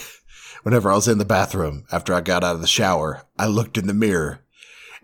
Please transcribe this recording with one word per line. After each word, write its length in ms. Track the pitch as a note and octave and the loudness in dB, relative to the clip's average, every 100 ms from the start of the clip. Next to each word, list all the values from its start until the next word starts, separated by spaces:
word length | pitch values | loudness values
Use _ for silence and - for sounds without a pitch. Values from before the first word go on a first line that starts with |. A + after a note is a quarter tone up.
| - - - | -10 -20 -20
<laughs> 340 | - - - | -20 -20 -10
whenever 260 | G#2+ A#2+ G2 | 0 2 4
I 40 | G2+ | 2
was 120 | A#2 | 2
in 80 | G#2+ | 0
the 60 | |
bathroom 600 | G2+ G2 - F2+ D#2 C#2+ - | 2 0 0 -2 -4 -6 -6
after 220 | E2+ - | -6 -2
I 80 | F2+ | -2
got 240 | E2+ F2+ | 0 0
out 120 | F2+ E2+ | 0 -2
of 40 | |
the 60 | E2 | 0
shower, 560 | - G2 E2+ D#2 C#2 - - | 2 2 2 -2 -6 -12 -4
I 80 | G#2+ | 0
looked 320 | G#2+ A2 A2+ | 0 -2 -4
in 80 | G2 | -2
the 80 | |
mirror, 500 | G#2 A2 F2 D2+ C#2 _ _ - - - - | 0 2 2 -2 -6 _ _ -20 -20 -20 -8